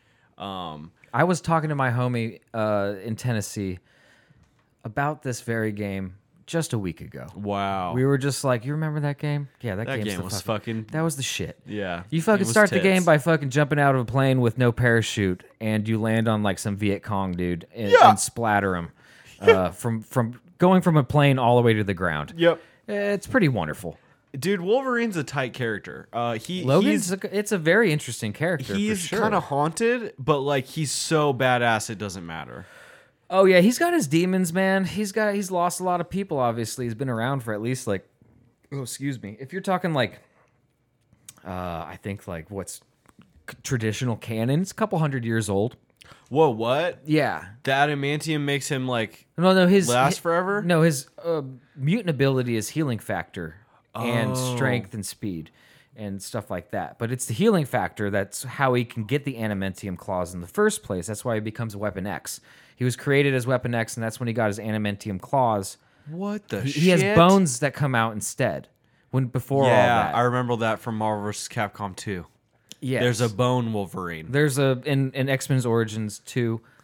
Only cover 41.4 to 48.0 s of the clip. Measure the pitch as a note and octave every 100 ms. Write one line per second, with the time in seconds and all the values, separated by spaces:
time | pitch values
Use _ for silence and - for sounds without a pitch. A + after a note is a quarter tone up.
41.4 | F2 F2+ F2+ E2 D#2 F#2 G#2+ G2+ - E2+
42.4 | E2 G2 F2+ - _ _ _ - _ _
43.4 | - - - B2+ A2 G#2 B2+ G#2+ - A2
44.4 | A#2 D3 F#3+ - A3 F3 D#3 C3+ A#2 A2+
45.4 | G2+ G2 A2+ - _ _ - - - C3+
46.4 | D#3+ A2 A2+ C#3 F3 - - D3+ B2 D#2+
47.4 | F2 G#2+ - C3+ D3 C#3+